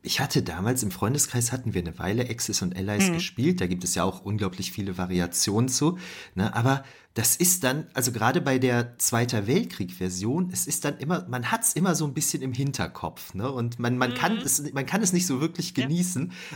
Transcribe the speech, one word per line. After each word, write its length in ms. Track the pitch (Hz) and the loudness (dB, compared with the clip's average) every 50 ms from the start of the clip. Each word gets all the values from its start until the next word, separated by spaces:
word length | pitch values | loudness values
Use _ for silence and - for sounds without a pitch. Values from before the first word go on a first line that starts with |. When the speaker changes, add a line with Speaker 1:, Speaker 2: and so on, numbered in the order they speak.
| - | -6
Speaker 1:
ich 180 | - - - | -4 -2 0
hatte 220 | 131 131 - 143 - | 0 2 2 0 0
damals, 400 | 87 82 85 92 113 127 127 - | 0 -2 -2 0 0 0 0 0
im 80 | 202 | -2
Freundeskreis 640 | 185 - - 101 135 147 - - - 123 120 - - | -2 0 0 0 2 2 0 0 0 0 0 0 -2
hatten 200 | 127 - 113 101 | -2 -2 -2 -2
wir 60 | 95 | -2
eine 180 | 82 82 80 - | -2 -4 -4 -4
Weile 300 | - 90 104 117 127 - | -2 -2 0 0 0 -2
Axis 340 | 113 117 - - 101 - 101 | -4 -6 -4 -2 -2 -2 -2
und 140 | 90 90 | -2 -2
Allies 320 | 92 95 101 104 104 98 131 | -2 -2 -2 2 2 2 2
Speaker 2:
Mhm. 60 | 170 | 2
Speaker 1:
gespielt, 460 | 165 180 - - - 120 165 185 180 | 0 -2 -4 -2 0 2 2 2 2
da 60 | 95 | 2
gibt 180 | 87 92 90 - | 0 -2 -2 -2
es 100 | 87 - | -2 0
ja 100 | 98 85 | 2 0
auch 200 | 95 92 - - | 0 0 -4 -6
unglaublich 480 | 101 104 104 104 95 90 - 92 - - | -4 -2 0 0 -2 -2 -4 -8 -6 -4
viele 260 | - 101 98 92 90 | -4 -4 -4 -2 -2
Variationen 720 | 92 90 92 90 87 85 - - - - 98 107 120 131 | -2 0 2 2 2 2 2 0 0 2 4 4 4 2
zu, 300 | 127 - 147 156 180 180 - - - - - - - | 2 2 2 2 2 0 -6 -12 -14 -14 -14 -8 -2
ne? 200 | 92 - 113 - | 0 0 0 2
Aber 300 | 107 117 131 135 135 - - - - - _ - | 2 4 4 4 2 0 -8 -20 -20 -20 _ -4
das 200 | - 110 - - | 0 2 2 2
ist 300 | - 175 180 - - - | 4 4 4 4 4 2
dann, 240 | 127 131 151 156 - - | 0 0 0 -4 -6 -4
also 180 | 135 123 123 117 | -2 0 0 0
gerade 280 | 113 107 117 135 180 | 2 2 4 4 4
bei 180 | 175 139 131 131 | 2 4 2 4
der 380 | 127 127 120 120 120 120 - - | 4 4 4 4 2 0 -2 -2
Zweiter 500 | - - - 117 120 120 127 110 98 101 | -2 0 2 2 2 2 2 0 2 2
Weltkrieg-Version, 1040 | 135 196 240 - - - 98 87 - - 92 92 90 92 98 110 135 170 185 180 180 | 2 2 2 0 -4 -6 -6 -6 -4 -4 -4 -4 -2 -2 -2 0 0 0 0 -2 -2
es 140 | - - | -4 -4
ist 180 | - 143 - - | -2 -4 -2 -2
dann 140 | 147 143 - | -2 -4 -2
immer, 280 | 135 147 180 185 180 180 | -2 -2 -2 -2 -2 -4
man 220 | 123 123 120 123 | -4 -4 -2 0
hat's 220 | - 226 - - - | -2 0 0 0 0
immer 220 | 151 170 185 170 | 2 2 2 2
so 100 | 147 160 | 2 0
ein 80 | 147 127 | -2 -2
bisschen 280 | 156 147 - - 147 131 | -2 -2 -2 -2 -2 -2
im 100 | 131 120 | -4 -2
Hinterkopf, 840 | 120 139 139 135 - 92 - - - - 82 - - - - - | 0 -2 -2 0 -2 -4 -4 -4 -6 -8 -8 -8 -8 -16 -12 -8
ne? 160 | 95 104 135 | -4 -4 -2
Und 280 | 139 127 117 120 120 - | -2 -2 -2 -2 -2 -2
man, 180 | 120 120 123 127 | -2 0 2 2
man 160 | 127 123 120 | 2 0 0
kann 220 | 123 120 175 220 | 0 0 0 0
Speaker 3:
Mhm. 60 | 226 254 | 0 0
Speaker 1:
es, 300 | 269 - - 147 143 - | 0 0 0 -2 -2 -4
man 140 | 139 131 | -4 -2
kann 160 | 117 175 202 226 | 0 0 2 2
es 100 | 180 185 | 4 2
nicht 140 | 180 180 | 2 2
so 140 | - 139 127 | 2 2 2
wirklich 340 | 147 165 170 - 180 - - | 0 0 0 -2 -6 -4 -2
Speaker 2:
Ja. 100 | - 127 | -2 0
Speaker 1:
genießen. 460 | 135 156 175 180 - - 127 139 - - - - - - | 2 2 2 2 0 0 -2 -4 -4 -6 -10 -14 -14 -10